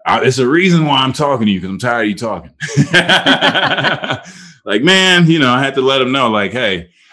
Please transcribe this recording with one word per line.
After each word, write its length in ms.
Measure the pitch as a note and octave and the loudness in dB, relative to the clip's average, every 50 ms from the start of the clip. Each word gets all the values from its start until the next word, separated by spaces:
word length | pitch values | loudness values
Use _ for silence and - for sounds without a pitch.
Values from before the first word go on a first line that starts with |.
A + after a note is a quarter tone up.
| _ | _
I, 160 | - G#2 A2+ - | -2 -2 0 0
it's 160 | C3 B2+ C3 | 0 0 0
a 80 | B2+ | 0
reason 380 | B2 D3 E3+ F#3+ F#3 E3+ E3 D#3 | 2 2 2 2 2 2 2 2
why 140 | D3 C#3 C3 | 2 2 2
I'm 120 | C3 C3 B2+ | 0 0 -2
talking 320 | - D#3 C#3+ C#3 A2+ A2+ | -2 -2 -2 0 0 0
to 40 | G#2+ | 0
you, 80 | G2 F2+ | 0 -2
'cause 80 | F2 F#2+ | -4 -8
I'm 80 | F#2+ F2+ | -8 -6
tired 240 | B2 B2 A#2+ A#2 A2 | -4 -4 -2 -2 -2
of 60 | G#2+ | -4
you 60 | G2 | -4
talking. 360 | - A#2 A2+ G2+ F2 - - _ _ D3+ D3 - C#3+ C#3+ - E3 | -4 -6 -8 -8 -8 -12 -18 _ _ -12 -4 0 0 0 2 2
<laughs> 1400 | F3+ F3 F3 F#3+ E3+ - - F#3 - D#3+ G3 - F#3 F#3+ - G3 - - F#3 E3 - - - - - - - - - - - - _ _ | 0 2 2 0 0 2 0 0 0 0 -2 0 -2 -2 -2 -4 -2 -2 -4 -4 -4 -6 -8 -8 -10 -10 -18 -20 -20 -20 -20 -20 _ _
Like, 200 | G#2 G2+ G#2+ C3 | -4 -2 0 2
man, 420 | F3 F#3+ F#3+ F#3 F#3 F3+ F3 E3+ D#3+ | 2 2 4 4 4 4 4 4 4
you 100 | E3 D#3+ | 4 4
know, 120 | C#3 B2 | 4 2
I 80 | B2 B2+ C#3 | 2 2 0
had 100 | C3+ C3+ | 0 -2
to 60 | C#3 | 0
let 200 | C3 C3+ C3+ C3+ | 0 2 2 2
him 100 | B2+ B2 | 0 0
know, 180 | C3 C#3 B2+ A#2 | 0 0 0 0
like, 220 | A2 G#2 G2+ F#2+ | 0 0 -2 -2
"Hey, 400 | G2 B2+ B2 G#2 F#2+ E2+ E2 - _ _ _ _ | -4 -4 -2 -2 -2 -4 -8 -14 _ _ _ _